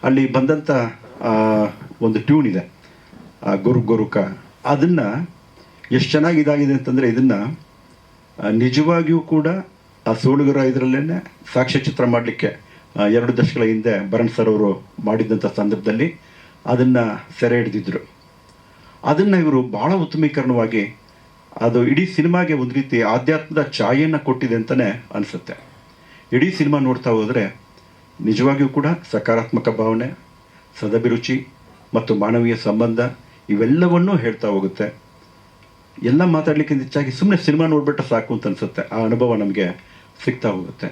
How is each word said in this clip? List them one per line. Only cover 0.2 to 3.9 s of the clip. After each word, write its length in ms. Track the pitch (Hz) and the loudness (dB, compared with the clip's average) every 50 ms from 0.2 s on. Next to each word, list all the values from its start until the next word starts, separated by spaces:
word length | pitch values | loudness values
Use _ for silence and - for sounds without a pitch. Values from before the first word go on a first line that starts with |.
| 135 123 117 | 2 2 2
ಬಂದಂಥ, 380 | 135 127 139 156 151 - - 143 127 117 113 - - - - - - - | 0 2 2 0 0 0 -2 0 0 0 -2 -6 -12 -20 -20 -18 -8 -2
ಆ, 100 | 120 110 107 110 110 110 107 107 104 - - - - - - 117 | 0 2 2 2 2 2 2 0 -2 -4 -10 -18 -20 -10 -2 0
ಒಂದು 180 | 113 107 110 | 0 0 0
ಟ್ಯೂನ್ 260 | - - 151 156 143 | 2 4 4 4 4
ಇದೆ, 260 | 113 92 90 85 - - - - - - - - - - - - - - - - | 2 0 -2 -4 -6 -16 -20 -20 -20 -20 -20 -20 -20 -20 -20 -20 -20 -20 -10 -4
ಆ, 120 | - 98 | -2 -2
ಗುರು 260 | 95 98 117 127 123 | 0 2 2 2 2
ಗುರುಕ, 360 | 117 107 | 2 2